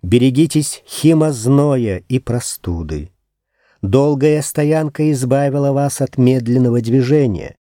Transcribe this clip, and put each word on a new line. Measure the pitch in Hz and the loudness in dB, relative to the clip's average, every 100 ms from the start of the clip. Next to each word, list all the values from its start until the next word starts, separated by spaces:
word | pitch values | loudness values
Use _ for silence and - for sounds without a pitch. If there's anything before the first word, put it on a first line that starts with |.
Берегитесь | 90 120 127 127 165 151 147 - _ | 2 2 4 2 0 0 -4 -8 _
химозноя | - 151 160 156 135 110 139 147 135 113 90 - | 0 2 4 2 0 0 2 2 0 -2 -4 -4
и | 127 | -6
простуды. | - 117 - - - 85 80 76 78 _ _ _ _ _ _ _ | -4 -6 -6 -10 -8 -6 -6 -8 -10 _ _ _ _ _ _ _
Долгая | 98 127 143 143 147 151 | 0 2 2 2 0 0
стоянка | 147 - 147 156 156 - 151 | -2 -2 0 0 -2 -2 -2
избавила | 143 127 139 143 143 139 | 0 0 0 0 0 0
вас | 139 139 - | 0 -2 -2
от | 135 - | -6 2
медленного | 123 131 117 123 127 120 | 2 2 0 0 2 0
движения, | 113 127 123 151 135 90 - - _ _ | 0 0 2 2 2 -2 -8 -18 _ _